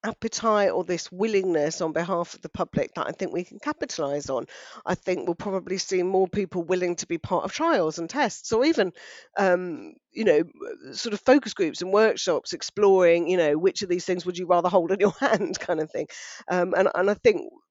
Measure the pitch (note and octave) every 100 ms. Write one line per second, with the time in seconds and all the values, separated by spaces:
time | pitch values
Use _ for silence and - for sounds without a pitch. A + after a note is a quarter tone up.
0 | G#3 - A3 - A3+ G#3 G3+ - F3 F3
1 | - F3+ A3 G3+ F#3 D#3+ D3 D#3 D#3+ D#3
2 | E3+ F3 F3 - D#3 - - - - -
3 | - - F#3+ F3 F3+ - D4 D4+ C#4+ -
4 | C#3+ C#3+ C#3 C3 B2 - - - - F3
5 | - F3 - E3+ G#3 F#3+ F#3 F#3 - F#3
6 | F3+ F#3+ F#3 G3 F#3+ F#3 E3 F#3 F3+ F3
7 | - E3+ - F3+ F#3 - E4 C#4 D#3+ E3
8 | E3 C#4 A#3+ - - D3 C#4+ D#4 F#3+ -
9 | - - - - G3 F3+ F3+ D3 E2 -
10 | _ - A3 D3+ F3 - - - C3+ B2
11 | A#3 G#3 - C#4 A3+ - E3 - F3+ G3+
12 | A3 - - D3+ - D#3+ - - G3+ F#3+
13 | F3 E3+ E3 F3+ D#3 D#3 F3+ - F#3+ F3
14 | F3+ F3+ F3 F3 F3 F3 F3 F#3 E3 F#3+
15 | G3 - C4+ F#3+ - F#3+ - D#3+ D#3 -
16 | D3+ - - - - F3+ F3+ F#3 F#3 -
17 | G3 G#3 A#3+ G3 - - _